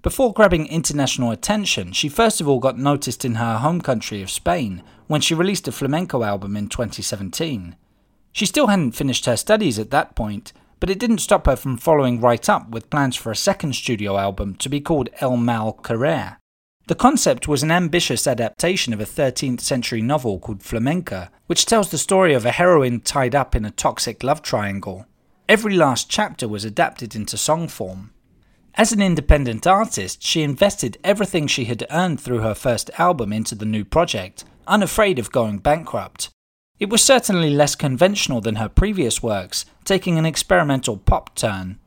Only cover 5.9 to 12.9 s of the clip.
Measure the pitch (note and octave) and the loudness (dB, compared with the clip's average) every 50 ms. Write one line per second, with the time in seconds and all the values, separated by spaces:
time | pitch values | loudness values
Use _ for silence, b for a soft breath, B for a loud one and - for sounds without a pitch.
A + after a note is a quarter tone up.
5.9 | C#3+ D#3+ F#3 F3 - C3 A2+ G#2 G2+ G2 G2 G2 G2+ G#2 G#2 - - - B2 G#2 | 0 -2 -2 -2 -2 -2 0 0 -2 -4 -4 -6 -4 -4 -4 -6 -4 -6 -6 -6
6.9 | - - G2+ - - G2+ G2 F#2 - - D#3+ E3 C#3 G#2 F2+ E2+ F2 _ _ _ | -6 -8 -8 -8 -6 -6 -8 -10 -6 -6 -6 -4 -6 -8 -8 -12 -16 _ _ _
7.9 | _ _ _ _ _ _ _ _ _ - G#3+ - - D4+ D4 A3 G3+ G3 D#3 A#2+ | _ _ _ _ _ _ _ _ _ -2 -2 0 2 2 4 4 4 2 2 0
8.9 | - - D3 C3+ A#2+ - - - A#2+ G#2+ - - - G#3+ G#3+ D#3+ A2+ G#2 A2 - | -2 -2 -2 -2 -2 0 0 0 -2 -2 2 2 2 4 4 0 0 0 -4 0
9.9 | - D3 - - _ - A#2 G#2+ G#2 G2+ - - b b b b b b - F3 | 0 0 0 0 _ -6 -6 -4 -6 -8 -12 -14 b b b b b b -2 -2
10.9 | G3 F#3+ B3 A#3 A#3 F#3+ - - G#3 F3+ - - C3+ - - C#3 B2+ A2+ - E3+ | -2 -2 2 0 0 0 2 2 2 2 4 2 0 0 -2 -4 -6 -2 2 4
11.9 | D#3+ D3 C3+ B2+ B2 A#2 A#2 B2 A#2+ A2+ - - G#3 D#3 A#2 A2 A2+ A2+ - _ | 4 4 4 2 0 2 4 4 4 4 2 0 0 0 -2 -6 -12 -12 -8 _